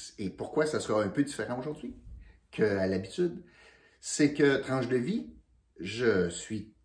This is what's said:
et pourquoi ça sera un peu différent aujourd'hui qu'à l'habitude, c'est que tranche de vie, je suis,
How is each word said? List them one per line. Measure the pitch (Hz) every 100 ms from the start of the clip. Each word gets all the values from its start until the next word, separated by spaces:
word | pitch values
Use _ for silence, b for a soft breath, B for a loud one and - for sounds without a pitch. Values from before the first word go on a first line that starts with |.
| - -
et | 95
pourquoi | - - 151 156
ça | 104
sera | - 107
un | 101
peu | 147
différent | 139 - 107 123
aujourd'hui | 151 151 - - - b b b _
qu'à | - 107 95 95
l'habitude, | 95 - - 175 82 b b b b b b
c'est | - - 143
que | 147 143 135
tranche | - 131 117
de | 123
vie, | 135 226 - - _ _ _ -
je | 92 110 120 98 87
suis, | - - 110 - _